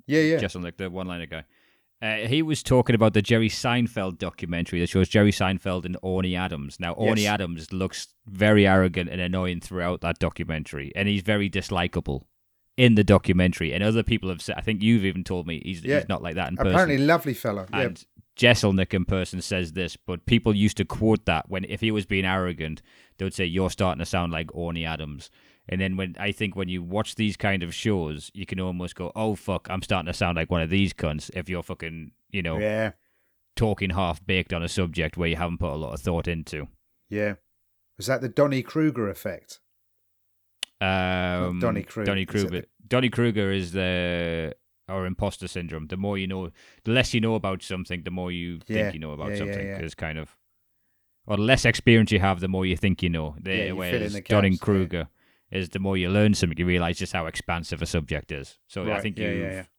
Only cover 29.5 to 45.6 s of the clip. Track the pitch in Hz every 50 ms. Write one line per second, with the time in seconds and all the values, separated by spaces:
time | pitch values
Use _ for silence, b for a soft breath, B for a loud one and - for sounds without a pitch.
29.5 | 92 87 - - 92 95 - - 104 92 82 85 90 - 101 87 87 82 82 -
30.5 | 87 85 82 80 90 98 98 90 - - - 78 76 78 - - - 90 82 85
31.5 | 92 87 85 - 90 - - 82 82 82 78 - _ _ _ _ - 98 90 85
32.5 | 80 82 104 107 107 110 110 107 - _ _ _ _ _ _ _ _ _ _ _
33.5 | - - 113 110 98 - 101 95 87 98 95 85 80 - - - 95 92 87 -
34.5 | 92 85 85 80 - - 92 85 76 82 80 78 - 87 87 82 82 78 87 85
35.5 | 87 82 92 80 71 78 78 - 69 69 - 92 85 85 80 87 85 82 78 -
36.5 | - 76 73 - _ _ _ _ _ _ _ - 104 104 104 104 98 - _ _
37.5 | _ _ _ _ _ _ _ _ _ - 98 113 131 120 131 123 - - 143 143
38.5 | 135 131 120 - - 160 160 156 127 120 110 101 95 - - 104 90 - _ -
39.5 | - - _ _ _ _ _ _ _ _ _ _ _ _ _ _ _ _ _ _
40.5 | _ - - _ _ - 98 95 95 92 92 92 92 92 90 90 90 90 90 90
41.5 | 90 90 - 117 107 101 95 - - 113 104 98 98 95 92 - - 104 98 90
42.5 | 87 87 - _ _ _ _ - 123 127 127 120 - 120 120 117 104 107 101 98
43.5 | 98 98 92 85 85 95 92 90 90 90 90 87 87 85 85 85 82 82 80 76
44.5 | - _ _ _ _ _ _ - 95 95 92 90 92 - 107 98 - - 95 87
45.5 | - 92